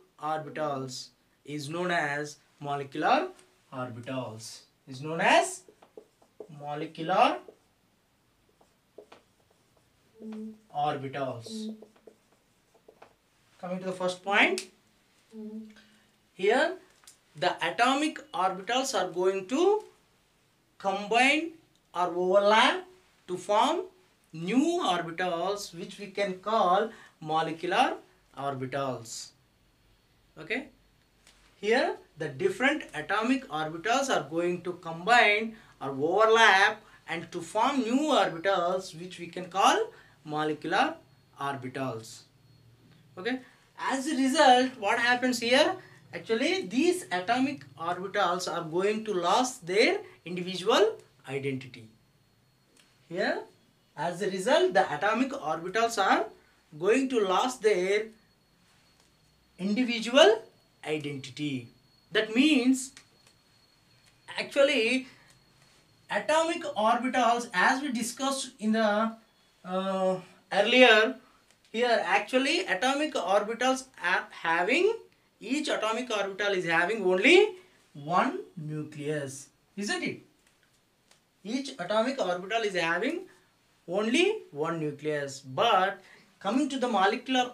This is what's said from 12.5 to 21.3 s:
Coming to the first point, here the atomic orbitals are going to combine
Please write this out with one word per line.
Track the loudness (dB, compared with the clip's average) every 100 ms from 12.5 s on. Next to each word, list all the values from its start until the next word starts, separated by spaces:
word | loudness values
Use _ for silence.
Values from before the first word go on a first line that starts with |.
| _ _ _ -20 _ -20 _ _ _ _ _
Coming | -10 -8
to | -8
the |
first | -4 -4 -4
point, | -2 2 2 0 -6 _ _ _ _ _ _ -16 -14 -14 -16 -20 _ _ _ _ _
here | -4 2 2 2 -4 -14 _ -20 _ _
the | -4 -2 0 -4
atomic | 2 2 2 -2 -4 -12
orbitals | -2 -2 -2 -2 -2 0
are | -2 -2
going | 0 0 0 -4
to | 2 4 2 -2 _ _ _ _ _ _ _ _ _
combine | -4 -4 0 2 4